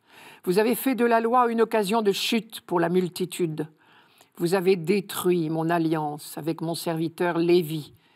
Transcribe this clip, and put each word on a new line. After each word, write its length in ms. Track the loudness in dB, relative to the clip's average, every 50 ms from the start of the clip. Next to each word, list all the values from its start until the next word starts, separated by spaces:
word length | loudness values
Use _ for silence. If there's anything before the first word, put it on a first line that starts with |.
| _ _ -20 -20 -20 -20 -20 -8 -4
Vous 140 | 0 2 2
avez 160 | 2 2 2
fait 200 | 0 0 0 0
de 100 | 2 2
la 160 | 4 4 2
loi 300 | 2 4 4 4 4 4
une 100 | 2 2
occasion 400 | 2 2 2 0 0 0 0 0
de 100 | 0 0
chute 520 | 0 0 -2 -2 -2 -2 -2 -4 -12 -18
pour 180 | -6 -4 -2 0
la 80 | 0 2
multitude. 800 | 2 0 0 0 -2 -6 -6 -6 -4 -4 -4 -4 -4 -6 -8 -8 _ _ _ _ _ _ _ _ _ _ _ _ _
Vous 180 | -4 -2 0 0
avez 200 | 2 2 2 2
détruit 760 | 2 2 0 0 0 -2 -4 -6 -2 0 2 2 2 0 -2
mon 180 | -2 -2 0 0
alliance 680 | 0 0 0 0 0 -2 -2 -4 -8 -10 -14 -14 -14 -8
avec 240 | -6 -6 -4 -4
mon 120 | -4 -6 -6
serviteur 600 | -4 -4 -4 -4 -2 -4 -4 -2 -2 -2 0 0 0
Lévi, 540 | 2 4 4 4 4 0 -4 -8 -10 -12 -18 _ _ _ _